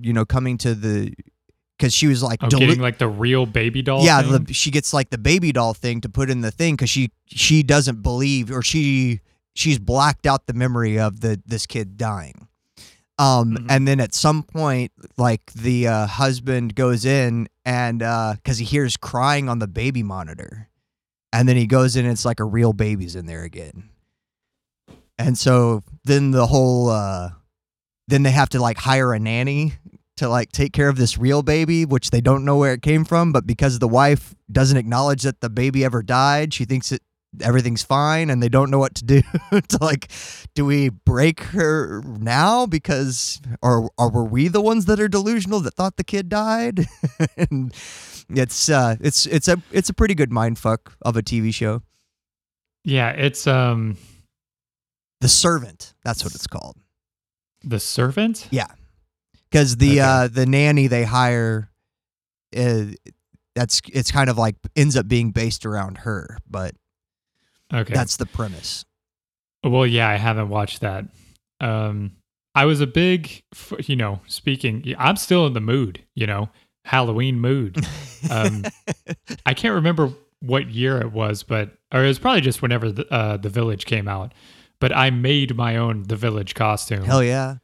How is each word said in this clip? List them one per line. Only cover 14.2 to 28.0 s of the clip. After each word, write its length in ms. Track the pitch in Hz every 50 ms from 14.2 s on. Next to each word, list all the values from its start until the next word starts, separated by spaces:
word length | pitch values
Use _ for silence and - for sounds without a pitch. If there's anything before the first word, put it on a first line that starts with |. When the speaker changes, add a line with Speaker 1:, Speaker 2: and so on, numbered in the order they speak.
| - 151 156 156
Speaker 1:
point, 500 | - - - 160 156 143 131 127 123 - _ _ - - _ -
like, 340 | 123 120 110 - _ -
the, 340 | - 117 113 127 123 120 120
uh, 200 | 117 113 107 107
husband 680 | 101 92 - 139 135 127 123 120 131 131 123 120 113 101
goes 300 | 135 131 123 120 107 113
in 440 | 131 139 139 127 120 117 117 113 - _ _ -
and, 380 | 127 123 123 123 117 117 113
uh, 340 | 113 117 117 113 113 110 104 107 -
'cause 140 | 135 123 110
he 60 | 117
hears 320 | 107 139 147 139 120 -
crying 520 | - - - - 120 127 143 143 143 139 127
on 100 | 120 117
the 100 | 110 95
baby 340 | 85 107 120 135 131 120
monitor, 640 | 107 101 95 92 85 80 80 - - - - 110 107 - _ _ _ _ _ _ _ _ _ _ _ _
and 160 | - 117 127 127
then 80 | 127
he 100 | 123 117
goes 300 | 107 131 131 127 127 113
in 80 | 131 120
and 80 | 123
it's, 120 | 120 110 -
like, 140 | 120 113 -
a 40 | 107
real 280 | 107 101 117 117 113
baby's 440 | 107 101 107 107 107 98 90 85 85
in 100 | 92 82
there 160 | 82 82 82
again. 460 | 85 82 82 - 80 73 - 90 101 110 _ _ _ _ _ _ _ _ _ _ _ _ _ _ _ _ _ _ _ - - - _ _ _ -
And 200 | 120 131 123 -
so 440 | - 131 127 123 120 117 113 104 - - - - -
then 260 | 135 139 143 139 135
the 140 | 131 127 120
whole, 420 | 117 143 131 131 127 127 123 120 120
uh, 400 | 110 107 101 98 95 90 90 87 85 - _ _ _ _ _ _ _ _ _ _ _ _